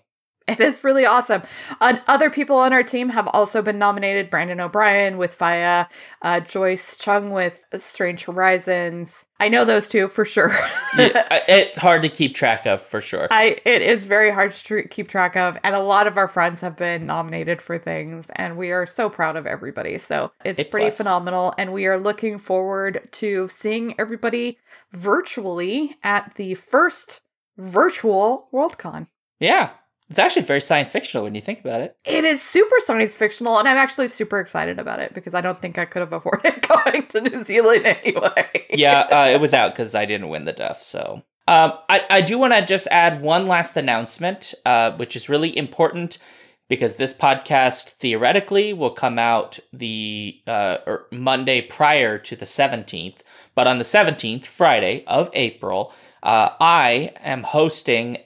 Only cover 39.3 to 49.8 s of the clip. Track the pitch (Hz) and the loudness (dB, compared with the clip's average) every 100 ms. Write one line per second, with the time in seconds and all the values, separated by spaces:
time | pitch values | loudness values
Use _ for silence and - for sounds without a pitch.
39.3 | 139 147 139 104 - 113 110 104 104 90 | 4 4 4 2 0 -4 -2 -2 -4 -4
40.3 | 78 76 - - - - - - - - | -6 -8 -6 -8 -8 -10 -10 -10 -12 -16
41.3 | _ - 165 160 - - 196 - 196 170 | _ 4 6 6 2 0 0 4 2 2
42.3 | 233 262 226 180 190 - 170 170 151 147 | 2 4 4 2 -2 2 4 4 2 0
43.3 | 170 190 175 170 165 135 113 117 - 170 | 0 2 0 0 -4 -2 -2 -4 -6 -6
44.3 | 196 - - 120 120 113 107 120 120 - | -6 -8 -4 2 4 2 0 -8 -8 -2
45.3 | 147 160 - 139 - 160 175 170 - - | 0 0 -4 -6 0 0 0 -8 -12 -18
46.3 | - _ _ _ 127 120 - 120 - 143 | -20 _ _ _ -2 -2 -2 -6 0 2
47.3 | 131 - 139 131 127 - _ 127 110 123 | 2 2 2 2 0 -10 _ -4 0 2
48.3 | 196 196 202 208 190 131 - 131 117 117 | 2 2 0 0 -2 -4 -2 -4 0 0
49.3 | 113 - - - - | 0 -2 -10 -20 -12